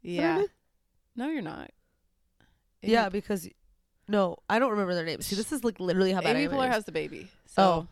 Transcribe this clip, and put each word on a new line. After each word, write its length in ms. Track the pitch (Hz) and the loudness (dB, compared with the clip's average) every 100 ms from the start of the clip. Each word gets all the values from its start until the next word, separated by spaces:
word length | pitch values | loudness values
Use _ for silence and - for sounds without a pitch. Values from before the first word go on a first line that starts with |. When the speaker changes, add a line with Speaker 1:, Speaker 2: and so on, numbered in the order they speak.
Speaker 1:
Yeah. 200 | 185 175 330 | -6 -2 0
Speaker 2:
Remember? 180 | 330 403 _ _ _ _ _ _ - | 0 -2 _ _ _ _ _ _ -6
Speaker 1:
No, 120 | 269 | -4
you're 140 | 311 | -4
not. 280 | 160 156 - _ _ _ _ _ _ _ _ _ _ _ | -6 -10 -16 _ _ _ _ _ _ _ _ _ _ _
Amy 100 | 196 | 2
Speaker 2:
Yeah, 160 | 226 202 | 2 2
because, 380 | 196 - 202 170 _ _ _ _ _ - | -2 -4 -4 -6 _ _ _ _ _ -2
no, 300 | 208 185 - _ | 0 2 -2 _
I 80 | 214 | 2
don't 120 | 262 | 2
remember 220 | 208 190 | 2 0
their 100 | 175 | -2
names. 220 | 165 156 - | -2 -6 -4
See, 100 | 196 | -4
this 160 | 220 | -4
is, 100 | 208 | -2
like, 140 | 233 - | -2 -2
literally 320 | 180 165 190 | 0 2 4
how 80 | 190 | 2
bad 160 | 165 247 | 2 2
Speaker 1:
Amy 40 | |
Speaker 2:
I 20 | |
am. 60 | 285 | 0
Speaker 1:
Poehler 180 | 277 262 | 0 0
has 160 | 226 | 0
the 80 | 208 | -2
baby. 360 | 160 151 - 185 _ _ | -6 -6 -10 -18 _ _
So 160 | - | 4
Speaker 2:
Oh. 260 | 190 165 170 | 4 4 -2